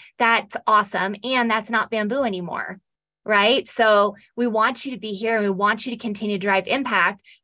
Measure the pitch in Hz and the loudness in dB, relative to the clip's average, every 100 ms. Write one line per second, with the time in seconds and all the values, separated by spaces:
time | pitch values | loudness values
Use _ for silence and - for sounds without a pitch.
0 | - - 233 226 214 - - 214 202 185 | -10 -2 2 2 0 -6 2 2 2 -2
1 | 190 202 247 262 233 220 214 226 - 220 | -4 -4 -4 0 0 0 -2 -2 -2 -2
2 | 208 262 254 185 175 - - 190 _ _ | -2 0 -2 -2 -8 -8 -10 -12 _ _
3 | _ _ - 208 208 262 - - 220 208 | _ _ 0 2 4 2 0 2 4 6
4 | 202 202 _ - 240 214 226 247 269 233 | 4 0 _ -4 -2 2 0 -2 -8 -8
5 | 214 196 220 226 202 185 202 220 254 233 | -8 -4 -2 0 0 0 0 -2 -6 -8
6 | 240 202 208 202 196 196 190 269 269 202 | -8 -6 -4 -2 0 0 0 -2 0 2
7 | 175 202 _ - | 0 -2 _ -14